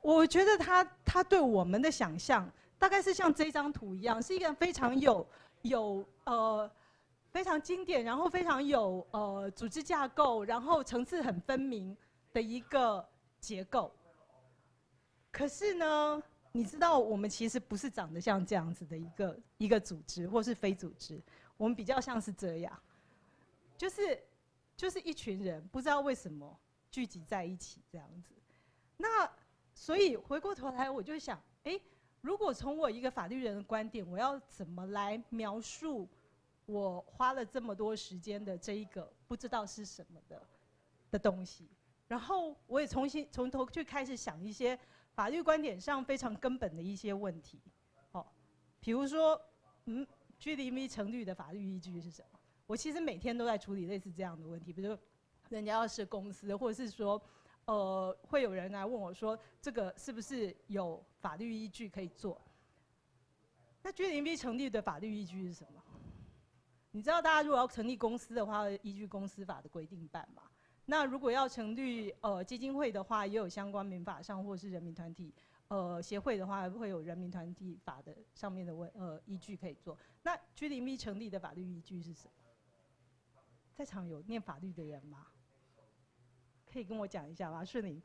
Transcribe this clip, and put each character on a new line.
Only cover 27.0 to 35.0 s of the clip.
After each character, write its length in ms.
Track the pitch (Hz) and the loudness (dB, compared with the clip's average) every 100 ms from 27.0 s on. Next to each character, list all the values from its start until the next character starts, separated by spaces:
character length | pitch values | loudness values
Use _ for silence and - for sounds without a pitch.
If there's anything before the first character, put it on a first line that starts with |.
| 247 | -6
集 180 | 180 | -6
在 220 | 160 202 175 | -6 -4 -4
一 100 | 185 | -8
起 240 | - - _ | -12 -18 _
这 60 | 170 | -18
样 100 | 139 170 | -16 -18
子。 120 | 175 - _ _ _ _ _ _ | -20 -20 _ _ _ _ _ _
那 320 | 427 440 359 - _ _ _ | 0 2 2 -2 _ _ _
所 240 | - - 330 | -18 -2 4
以 180 | 392 | 4
回 240 | 233 - 285 | 4 -2 -4
过 160 | 381 | -4
头 160 | 381 262 | -4 -6
来 180 | 254 269 | -2 -2
我 120 | 269 | -2
就 160 | 196 311 | -6 -8
想， 220 | - 147 _ _ | -6 -10 _ _
诶， 160 | 285 381 - _ _ _ | -6 -6 -8 _ _ _
如 160 | 262 403 | -4 0
果 160 | 415 | 0
从 240 | 247 254 302 | 0 -4 0
我 140 | 302 | 0
一 100 | 226 | 0
个 100 | 254 | -4
法 160 | 254 180 | -4 -4
律 160 | 254 | -4
人 140 | 240 202 | -4 -4
的 60 | |
观 260 | 196 220 220 | -4 -4 -2
点， 180 | 226 175 | -6 -6
我 120 | 180 | 0
要 200 | 254 277 | 0 0
怎 280 | - - 175 | -10 -12 -10
么 180 | 175 185 | -8 -6
来 300 | 202 | -2